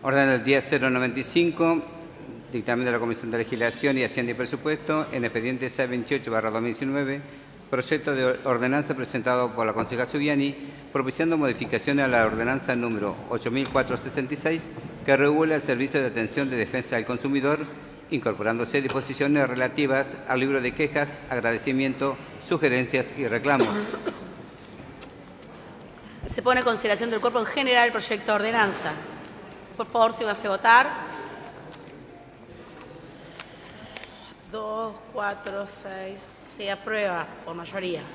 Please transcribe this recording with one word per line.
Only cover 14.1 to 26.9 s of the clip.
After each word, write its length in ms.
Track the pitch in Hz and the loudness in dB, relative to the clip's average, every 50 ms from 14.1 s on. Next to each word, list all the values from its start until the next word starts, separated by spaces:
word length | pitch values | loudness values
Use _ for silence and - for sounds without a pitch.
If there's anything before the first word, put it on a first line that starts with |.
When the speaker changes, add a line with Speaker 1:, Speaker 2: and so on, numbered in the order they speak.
Speaker 1:
sesenta 220 | - 151 127 127 147 | -4 -4 -2 -2 -4
y 40 | |
seis, 320 | 139 - 156 165 165 160 - - - - - - - - | -2 0 0 0 0 -4 -8 -12 -12 -12 -12 -12 -6 2
que 100 | - 139 | 4 6
regula 380 | 131 143 143 151 151 160 160 156 | 6 6 6 6 4 4 4 2
el 80 | 147 | 0
servicio 400 | 135 - 131 120 135 131 - 147 | 2 0 0 0 0 0 2 2
de 60 | 135 | 2
atención 420 | 123 110 117 110 104 - - 139 131 | 2 0 0 -2 0 0 -2 -2 0
de 60 | 127 | 0
defensa 400 | 120 107 - - 127 120 - 127 | 0 -2 0 -2 -4 -2 0 -2
del 100 | 117 110 | -2 0
consumidor, 540 | - 123 120 - 139 139 139 131 139 151 156 147 - - - - - - - - - | -2 -4 -2 0 0 0 2 4 2 2 2 -2 -8 -10 -14 -14 -16 -18 -18 -8 -4
incorporándose 720 | 165 131 113 117 101 90 104 110 113 117 120 110 - 143 | -4 -2 0 0 -2 0 0 0 2 2 0 0 0 0
disposiciones 680 | 135 131 - 135 127 131 131 - 151 139 147 147 135 | 0 2 -2 -2 -2 -4 -2 0 2 4 6 4 4
relativas 680 | 127 127 123 127 127 123 151 147 135 131 135 135 - - - - | 2 2 0 0 0 2 0 2 4 4 2 2 -2 -6 -12 -4
al 120 | - 127 127 | 0 0 2
libro 220 | 131 135 139 135 | 2 2 2 2
de 120 | 123 123 123 | 0 0 0
quejas, 400 | - 156 143 143 147 147 143 143 - - - | 0 -2 0 2 0 0 0 -4 -12 -8 -4
agradecimiento, 880 | 131 123 117 117 117 110 - 143 131 131 135 135 127 - 139 139 131 - - - - - - | -4 0 2 2 0 2 0 0 0 2 2 0 0 0 0 -2 -2 -2 -8 -14 -16 -14 -2
sugerencias 600 | - 180 156 151 139 123 127 127 117 - 131 120 - - 135 | -2 0 2 4 4 4 4 2 2 2 0 0 0 -4 -4
y 80 | 139 | -2
reclamos. 400 | 113 110 117 113 143 143 131 120 110 101 104 - - - - - - - - - - - - - - - - - - - - - - - - - - - - - - - - - - - - - - - - - - - - - - - - - | 0 0 0 4 4 4 4 4 2 2 -2 -4 -4 -6 -6 -8 -8 -10 -10 -14 -16 -16 -16 -18 -18 -18 -20 -20 -18 -18 -18 -18 -18 -16 -18 -18 -18 -18 -18 -20 -20 -20 -20 -20 -20 -18 -18 -18 -18 -18 -18 -18 -18 -18 -18 -18 -18 -16 -12 -10
Speaker 2:
Se 160 | - - - | -6 -6 0
pone 200 | - 247 254 247 | 2 4 4 4
en 40 | 240 | 4
consideración 460 | 247 226 208 - 220 | 2 2 2 2 2